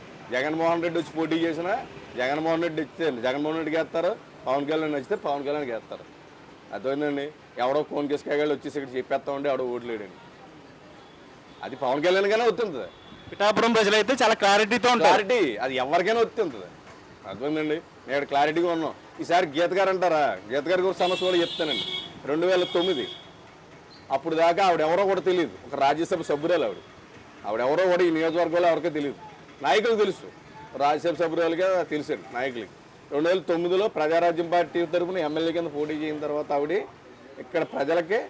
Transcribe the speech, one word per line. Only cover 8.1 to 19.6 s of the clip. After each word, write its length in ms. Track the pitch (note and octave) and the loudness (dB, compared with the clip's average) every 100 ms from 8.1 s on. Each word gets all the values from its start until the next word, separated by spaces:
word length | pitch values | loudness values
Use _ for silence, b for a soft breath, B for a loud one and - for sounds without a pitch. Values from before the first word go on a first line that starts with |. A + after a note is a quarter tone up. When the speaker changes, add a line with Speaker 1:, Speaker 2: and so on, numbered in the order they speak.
| C#3+ - D3 D3+ | -4 -2 0 0
Speaker 1:
వచ్చేసి 260 | C#3 D3 C#3 | -2 -4 -8
ఇక్కడ 160 | C3+ B2+ | -6 -6
చెప్పేస్తా 360 | - C3+ - | -2 -4 -4
ఉంటే 160 | C#3 C#3+ | -4 -2
ఎవడో 160 | C3 | -2
ఓట్లు 240 | B2+ A#2+ A#2+ | -2 -4 -6
వేయడండి. 300 | A2 G2 F#2 - - - - - - - - - - - - - - | -8 -8 -14 -20 -20 -20 -20 -20 -20 -20 -20 -20 -20 -20 -20 -20 -16
అది 140 | G#2 B2 | -14 -4
పవన్ 280 | B2+ C#3+ | -2 2
కళ్యాణ్గానే 420 | E3 F#3+ G3+ A3 A#3+ | 4 4 4 4 2
వస్తుంటుంది. 400 | G#3+ G#3+ C3+ F2+ - - - - | 2 -2 -4 -10 -12 -20 -20 -18
Speaker 2:
పిఠాపురం 400 | - G#3 G#3 A3+ | 0 2 4 4
ప్రజలైతే 420 | A3+ G#3 G#3+ G3+ B3+ | 4 6 4 2 4
చాలా 120 | A3+ | 4
క్లారిటీతో 560 | A3 G3+ G3+ G#3+ A#3 A#3+ | 4 6 4 4 2 4
ఉంటారు. 300 | A#3+ - - | 6 6 6
Speaker 1:
క్లారిటీ 340 | G3 B3 D#3 G#2 | 4 2 2 0
అది 180 | C3 | -2
ఎవరికైనా 460 | B2+ C3 E3+ F#3 A#3 | -2 2 2 2 2
వస్తుంటుంది. 440 | A3+ - F#3 A2+ F2 D#2+ - - - - G#2 | 2 0 -4 -4 -14 -16 -20 -20 -20 -18 -14
అర్థమైందండి? 460 | G2 C#3 D#3 D#3 | -8 -4 -2 -2
నేను 360 | D#3 - - - | -4 -6 -18 -4
ఇక్కడ 140 | C#3 | -4
క్లారిటీగా 480 | C3 C#3 D3 D#3+ F3 | 0 2 2 2 0
ఉన్నాం. 220 | E3 D3 - - - | 0 -4 -8 -16 -12
ఈసారి 260 | D#3 E3+ E3+ | 0 2 2
గీత 260 | C#3 | 0